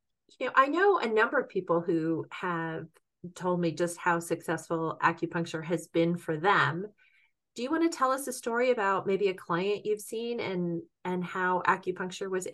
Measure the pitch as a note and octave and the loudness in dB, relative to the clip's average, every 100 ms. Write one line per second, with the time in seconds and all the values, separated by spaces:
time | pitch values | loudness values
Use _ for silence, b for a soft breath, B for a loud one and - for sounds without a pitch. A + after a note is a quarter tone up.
0 | _ _ _ _ B3+ B3+ C4+ D#4+ G4+ G4 | _ _ _ _ 0 4 4 6 4 4
1 | A#3 G#3+ A#3 C#4+ - G3 F3+ E3+ E3+ E3 | 2 4 4 2 -2 -4 0 2 2 0
2 | D#3+ D#3+ C#3 - F#3 E3+ E3 D#3+ D#3+ _ | 0 -2 -4 -6 -4 -2 -4 -6 -10 _
3 | _ _ F3 - F3+ F3 E3+ D3+ F3 E3+ | _ _ -18 -6 -2 0 0 0 -2 0
4 | - E3+ E3+ E3 - D#3+ - E3 D#3+ D#3 | 0 0 0 -4 -2 -6 -4 -4 -2 0
5 | D#3+ E3 E3 E3+ E3+ D#3+ D#3+ E3+ - E3+ | 0 0 -4 -4 -4 -6 -4 -4 -2 0
6 | E3+ E3+ - D#3 F3 F#3+ C#3 D#3+ G#3 b | 2 0 -4 0 2 4 4 0 -8 b
7 | b b b b _ - B3 D#4+ E4 E4 | b b b b _ -8 -2 2 2 2
8 | C4 C4 C#4 B3 - A#3 B3+ A#3 G3 F#3+ | 2 2 -2 -6 -2 2 2 2 2 0
9 | D3+ F#3+ G3 F#3 - E3+ F#3+ G#3 G3+ G#3 | 0 2 2 -2 -2 0 0 -2 -2 -4
10 | - A3+ A#3 A#3 - F#3 F3 E3 - _ | -4 -6 -4 -4 -2 -2 -2 -2 -8 _
11 | F3+ F#3 F3+ F#3+ F3+ F3+ - F#3 F#3 F3+ | -4 -4 -4 -2 0 2 2 0 -2 -6
12 | F#3 F3+ G3 F#3 F#3 | -6 -6 -4 -4 -4